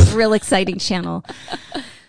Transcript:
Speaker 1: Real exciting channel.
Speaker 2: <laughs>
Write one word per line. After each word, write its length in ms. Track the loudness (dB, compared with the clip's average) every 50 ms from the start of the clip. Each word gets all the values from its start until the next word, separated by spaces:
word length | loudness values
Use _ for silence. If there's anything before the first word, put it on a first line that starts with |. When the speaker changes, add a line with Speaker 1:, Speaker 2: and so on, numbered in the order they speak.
| 8 6 6
Speaker 1:
Real 200 | 2 2 2 2
exciting 460 | 0 0 0 0 0 0 -2 -4 -6
channel. 440 | -6 -4 -4 -4 -4 -6 -8 -8 -10 -12
Speaker 2:
<laughs> 60 | -18 -18 -14 -14 -14 -14 -14 -14 -16 -16 -16 -16 -20 -20 _